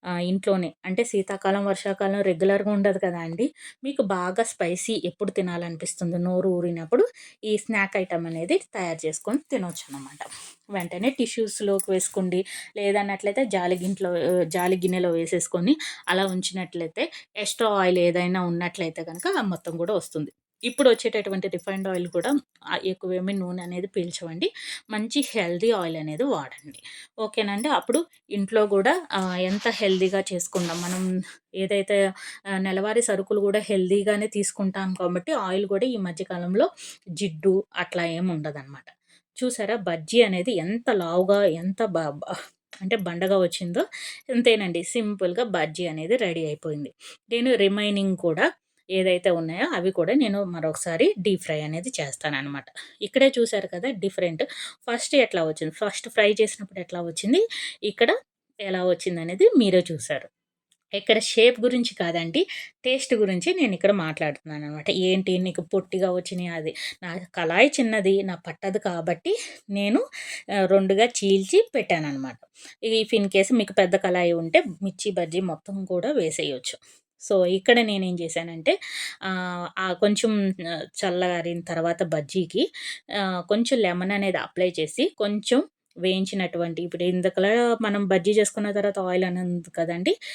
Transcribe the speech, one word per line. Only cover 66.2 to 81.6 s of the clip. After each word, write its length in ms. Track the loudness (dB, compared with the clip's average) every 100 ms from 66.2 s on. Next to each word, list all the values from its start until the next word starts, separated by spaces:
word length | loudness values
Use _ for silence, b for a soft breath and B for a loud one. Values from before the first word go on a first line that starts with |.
| -4 -8 -6
అది, 240 | -6 -6 -8 B B
నా 140 | -10 -10 -10 -4
కళాయి 360 | 0 6 6 6
చిన్నది, 440 | 0 2 2 2
నా 120 | 0 -6
పట్టదు 420 | -8 -6 -4 -2
కాబట్టి 600 | -2 -4 -2 -4 -2 -4 B B -8
నేను, 380 | -2 2 2 0 B B B B
ఆ, 140 | 0 4
రెండుగా 400 | 4 4 4 4
చీల్చి 600 | 2 4 4 6 4 4 0
పెట్టానన్నమాట. 600 | 0 0 0 -4 -6 -10 -20 B B B 0
if 340 | 0 2 2
in 80 | 4
case 280 | 4 4 2
మీకు 180 | 2
పెద్ద 220 | 2 4 4
కళాయి 380 | 2 2 4
ఉంటే 300 | 2 4 2 2 -4
మిర్చి 280 | -8 -6 -4
బజ్జీ 280 | -2 -2 -2
మొత్తం 460 | -4 -6 -8 -10 -4
కూడా 260 | -2 0
వేసేయొచ్చు. 680 | 0 0 -2 -4 -4 -8 -12 b b _ _ 0
So, 140 | 2 4
ఇక్కడ 340 | 2 6 6
నేనేం 400 | 6 0 -2 -2
చేశానంటే, 600 | -4 -4 -6 -4 0 0 B B B B
ఆ, 60 | -6 -4 -4 -6 -6 -4
ఆ 160 | -4
కొంచెం, 600 | 2 2 4 2 2 0 -2 -6
ఆ, 140 | -8
చల్లారిన 800 | -8 -4 -2 0 0 0 -4 -6